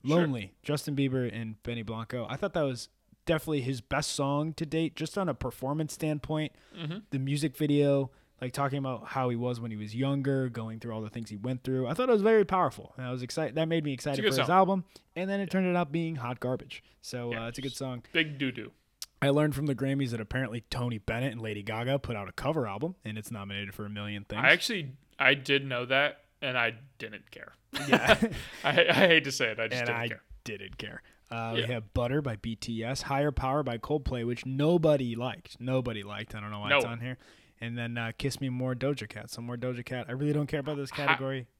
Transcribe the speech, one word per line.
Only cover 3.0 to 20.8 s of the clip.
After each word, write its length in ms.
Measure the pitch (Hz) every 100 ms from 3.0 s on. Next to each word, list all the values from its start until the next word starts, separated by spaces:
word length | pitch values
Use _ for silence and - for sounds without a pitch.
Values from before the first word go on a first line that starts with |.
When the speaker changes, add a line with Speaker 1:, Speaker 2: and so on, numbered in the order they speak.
| _ _ -
Speaker 2:
definitely 360 | 160 - 151
his 180 | 127 131
best 320 | - 135 -
song 420 | - 139 143 156 151
to 100 | 156
date, 300 | 160 160 -
just 200 | 160 208
on 120 | 185
a 40 |
performance 600 | 123 123 - 131 151 151
standpoint. 580 | - 156 151 - 156 151 _ - 170
Speaker 1:
Mm-hmm. 200 | 156 185 -
Speaker 2:
The 100 | 139
music 360 | 135 143 151 -
video, 540 | 151 143 143 139 135 - _ _
like, 100 | 127
talking 240 | 143 139 139
about 280 | 135 120 110
how 220 | 135 127
he 60 | 117
was 220 | 123 120
when 100 | 117
he 60 | 107
was 160 | 104 113
younger, 520 | 135 139 139 135 127
going 300 | 117 113 113
through 120 | 120
all 80 | 110
the 80 | 107
things 200 | 120 110
he 80 | 104
went 260 | 120 127
through. 240 | - 131 117
I 60 |
thought 140 | - 254
it 40 |
was 80 | 226
very 220 | 202 220 190
powerful. 480 | 185 160 - - -
And 80 | 123
I 60 |
was 120 | 127
excited. 320 | 127 - 147 143
That 120 | 160
made 140 | 165 147
me 80 |
excited 200 | 127 151
Speaker 1:
It's 60 | 135
a 20 |
good 120 | 208 135
Speaker 2:
for 60 |
his 60 | 131
Speaker 1:
song. 100 | 185
Speaker 2:
album. 260 | 185 190 - - _ -
And 120 | 190
then 100 | 196
it 80 | 190
turned 260 | 190 185 175
out 160 | 165
being 220 | 160 165 156
hot 220 | 120 123
garbage. 420 | 123 131 - - _ _
So, 300 | - 123 120
Speaker 1:
Yeah, 140 | 117 113
Speaker 2:
uh, 20 |
it's 80 | 117
a 20 |
good 100 | 135
Speaker 1:
it's 60 | -
Speaker 2:
song. 260 | 135 123 -
Speaker 1:
big 240 | 165 156 135
doo-doo. 340 | 135 117 110 _ _ _ - _
Speaker 2:
I 80 | 139
learned 260 | 143 151 131
from 120 | 147
the 80 | 123
Grammys 360 | 135 135 131
that 80 | 117
apparently 460 | 107 127 127 117 -
Tony 280 | 120